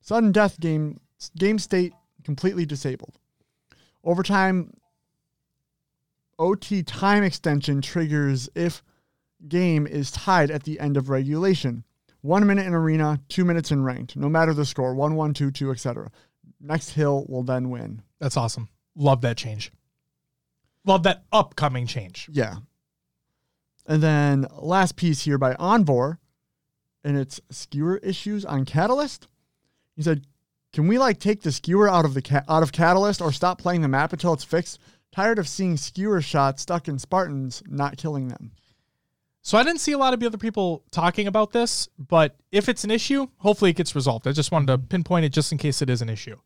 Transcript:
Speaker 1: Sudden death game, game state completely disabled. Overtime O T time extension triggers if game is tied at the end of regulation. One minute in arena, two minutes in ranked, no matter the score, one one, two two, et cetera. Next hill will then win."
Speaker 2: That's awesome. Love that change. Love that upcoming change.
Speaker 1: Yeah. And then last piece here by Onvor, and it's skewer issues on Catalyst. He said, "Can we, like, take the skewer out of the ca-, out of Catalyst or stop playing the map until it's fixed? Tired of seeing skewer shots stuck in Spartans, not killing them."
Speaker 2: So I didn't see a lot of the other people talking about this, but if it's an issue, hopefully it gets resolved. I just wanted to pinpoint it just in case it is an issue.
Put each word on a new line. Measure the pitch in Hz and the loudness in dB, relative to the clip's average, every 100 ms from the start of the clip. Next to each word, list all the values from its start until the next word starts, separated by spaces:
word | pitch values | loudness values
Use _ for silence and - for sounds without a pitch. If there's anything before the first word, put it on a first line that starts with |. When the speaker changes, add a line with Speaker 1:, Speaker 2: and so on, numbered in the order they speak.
Speaker 1:
Sudden | - 226 220 | 0 2 4
death | 196 202 - | 4 2 0
game, | 165 156 151 147 _ _ - 160 | -2 -2 -4 -8 _ _ -20 -2
game | 190 214 | 0 0
state | 170 185 180 _ _ _ | -2 -2 -2 _ _ _
completely | - 139 185 185 160 | -10 -4 -2 -2 -4
disabled. | 143 139 127 - _ _ _ _ _ _ _ _ _ | -4 -6 -8 -12 _ _ _ _ _ _ _ _ _
Overtime | 165 175 190 202 190 185 170 - _ _ _ _ _ _ _ _ _ _ _ _ _ _ _ - | 0 0 2 2 4 2 -2 -12 _ _ _ _ _ _ _ _ _ _ _ _ _ _ _ -4
O | 165 202 | -2 -2
T | - 202 | -2 -4
time | 170 - 196 208 | -4 -2 2 4
extension | 196 - 165 143 139 139 | 2 0 0 0 0 -2
triggers | 135 170 160 147 143 131 127 - | -2 -2 0 0 0 -2 -4 -2
if | 170 - _ _ _ _ _ _ 151 | -2 -4 _ _ _ _ _ _ -4
game | 175 180 156 147 | 0 2 2 0
is | 147 135 | -4 -6
tied | - - 185 147 | -6 2 4 4
at | 151 | 0
the | 151 151 | -6 -4
end | 147 143 | -2 0
of | 131 | 0
regulation. | 135 135 151 190 185 131 120 - _ _ _ | -2 0 0 2 2 0 -6 -12 _ _ _
One | 139 185 | 0 4
minute | 208 196 190 | 4 4 0
in | |
arena, | 170 160 156 151 147 - | 0 2 2 0 -2 -4
two | - | 0
minutes | 180 170 - | 2 0 0
in | 143 | 0
ranked, | 131 127 123 139 | -2 -4 -10 -4
no | 143 | 0
matter | 160 160 | 2 2
the | 151 | 2
score, | 143 - 127 127 | -2 -2 -2 0
one | 147 | 0
one, | 156 151 | 0 -2
two | 143 139 | 0 -2
two, | 135 135 | -2 -6
et | 127 | -4
cetera. | 127 117 - _ _ _ _ _ | -6 -8 -12 _ _ _ _ _
Next | 143 156 - | -6 -4 -4
hill | 156 147 139 - | -2 0 0 -2
will | 131 | -6
then | 127 127 127 | -2 -2 -2
win." | 123 110 110 - _ | -6 -10 -14 -18 _
Speaker 2:
That's | 143 - | -4 -2
awesome. | 113 - 110 _ _ - | -2 -4 -12 _ _ 0
Love | 143 131 | 2 2
that | 123 113 | 0 -4
change. | 117 107 - _ _ _ _ _ _ _ _ _ _ _ | -8 -10 -12 _ _ _ _ _ _ _ _ _ _ _
Love | 190 190 | 2 2
that | 180 175 _ | 4 -2 _
upcoming | 220 - - 151 127 120 | 2 2 -2 -2 -2 -6
change. | 120 95 - - | -8 -12 -18 -8
Speaker 1:
Yeah. | 143 110 95 113 _ _ _ _ _ _ _ _ _ _ _ - | -4 -4 -6 -18 _ _ _ _ _ _ _ _ _ _ _ -2
And | 156 | 2
then | 156 151 147 139 135 - | 4 4 2 2 -2 -6
last | 156 185 185 - | -2 2 0 0
piece | 175 147 | 0 0
here | 156 139 | 0 0
by | 131 | 0
Onvor, | 127 175 226 165 127 135 165 _ _ _ _ _ _ _ _ 147 | 0 2 4 4 2 0 -4 _ _ _ _ _ _ _ _ -2
and | 143 | -2
it's | 135 - _ | -2 -10 _
skewer | 139 - 143 160 190 | -18 -10 -4 -2 -2
issues | 196 185 208 208 196 | -4 -6 -6 -6 -4
on | 139 | -4
Catalyst. | 131 151 196 262 294 - _ _ _ _ _ _ _ | -2 0 2 0 -2 -8 _ _ _ _ _ _ _
He | - | -4
said, | 156 151 135 _ _ _ _ | 0 0 -4 _ _ _ _
"Can | - 160 | 0 2
we, | 240 | 4
like, | 262 208 | 2 2
take | 202 214 | 0 0
the | 165 | -2
skewer | 131 - 185 208 | -4 0 4 6
out | 180 156 | 4 2
of | |
the | 135 | 0
ca-, | - 139 139 | 0 -2 2
out | 160 | 2
of | 156 | 2
Catalyst | - 170 185 202 202 | 2 4 6 4 0
or | 165 | -2
stop | 135 180 180 | 0 0 0
playing | 180 175 | -2 0
the | 151 | 2
map | 135 160 | 0 0
until | 165 180 | 0 -2
it's | 156 | -2
fixed? | - 165 170 - _ _ _ | 0 -2 -2 -12 _ _ _
Tired | - 208 226 | -2 0 0
of | 160 | -2
seeing | - 185 156 | -2 -2 -2
skewer | - - 202 190 | -4 -6 0 0
shots | 143 156 139 135 | 0 2 2 0
stuck | - 170 156 | -4 -4 -4
in | 139 | -8
Spartans, | - 185 175 139 131 - - | -2 0 0 -4 -8 -10 -10
not | 139 143 147 | -4 -4 -4
killing | 156 147 127 | -8 -6 -8
them." | - 117 - _ _ _ _ _ _ _ _ | -12 -18 -20 _ _ _ _ _ _ _ _
Speaker 2:
So | - 214 | 0 2
I | |
didn't | 269 339 | 2 0
see | - | -2
a | 285 | 0
lot | 262 | 2
of | 254 | 2
the | 233 | -2
other | 214 | -4
people | 226 208 185 165 _ | -6 -2 -4 -4 _
talking | - 170 175 202 | 0 0 0 0
about | 202 208 | 0 0
this, | 240 233 - - - | 0 0 -2 -6 -12
but | 135 165 151 _ _ | 2 4 4 _ _
if | 196 202 | 0 0
it's | 240 | -2
an | 208 | -2
issue, | 220 - 277 262 _ | -2 0 0 -2 _
hopefully | 202 208 190 | 0 4 4
it | 165 | 2
gets | 170 | -2
resolved. | 147 135 117 170 | 0 0 0 -2
I | |
just | 156 143 | -2 0
wanted | 165 135 | 2 2
to | 131 | 2
pinpoint | 127 185 160 175 156 | 0 -2 2 2 2
it | |
just | 147 - | 2 0
in | 147 | -2
case | 151 131 | -2 0
it | 131 | 0
is | 123 | 0
an | 113 | -2
issue. | 107 - 107 | -6 -10 -18